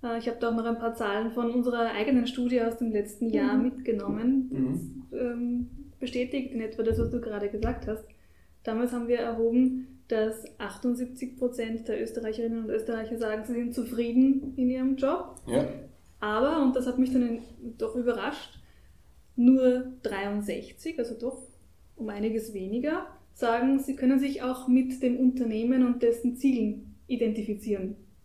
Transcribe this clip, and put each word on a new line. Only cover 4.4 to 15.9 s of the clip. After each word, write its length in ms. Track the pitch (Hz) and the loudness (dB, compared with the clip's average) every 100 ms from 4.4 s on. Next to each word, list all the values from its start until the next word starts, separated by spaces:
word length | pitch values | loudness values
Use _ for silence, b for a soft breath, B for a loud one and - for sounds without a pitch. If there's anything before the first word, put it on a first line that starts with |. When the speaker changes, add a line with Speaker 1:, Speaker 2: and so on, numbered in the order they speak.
| 254 | 2
Speaker 2:
Mhm. 520 | 262 254 262 - 269 - | 0 0 0 -6 -12 -10
Speaker 1:
ähm, 560 | - 247 240 240 240 240 - 277 - | -4 -4 -2 -2 -2 -4 -10 -16 -10
bestätigt 520 | 247 247 254 285 254 | -6 -4 -2 -2 -4
in 80 | 226 | -6
etwa 220 | 220 - | -6 -2
das, 160 | 226 226 | 0 2
was 140 | 233 | 0
du 100 | 240 | -2
gerade 280 | 233 208 208 | -4 -4 -4
gesagt 360 | 208 226 247 - | -2 -2 -2 -4
hast. 180 | 214 - b b b b b | -8 -8 b b b b b
Damals 280 | - 220 247 | -6 -2 -2
haben 160 | 240 233 | -2 0
wir 120 | 240 | 0
erhoben, 800 | 233 226 226 240 254 254 - - _ | 0 0 2 4 4 2 -8 -16 _
dass 360 | 220 220 220 - - | 0 0 -2 -12 -10
achtundsiebzig 800 | 202 - 247 240 247 - 254 - | -10 -4 -2 -2 -4 -8 -10 -2
Prozent 500 | 247 240 226 226 - | -4 -2 -4 -4 -4
der 140 | 214 | -4
Österreicherinnen 640 | 226 - 220 220 233 226 220 | -4 -4 -6 -4 -2 -2 -2
und 40 | |
Österreicher 480 | 214 220 226 220 226 | -2 -2 -4 -4 -4
sagen, 280 | 220 214 214 | -2 -4 -4
sie 80 | |
sind 200 | 233 240 | -4 -2
zufrieden 840 | 247 226 226 233 240 262 269 - - | -4 -4 -2 0 4 6 4 0 0
in 120 | 247 | 0
ihrem 280 | 262 262 262 | 2 0 2
Job. 380 | 269 349 - - - | 0 0 -4 -14 0
Speaker 2:
Ja. 180 | 120 294 - - | 0 0 -4 -14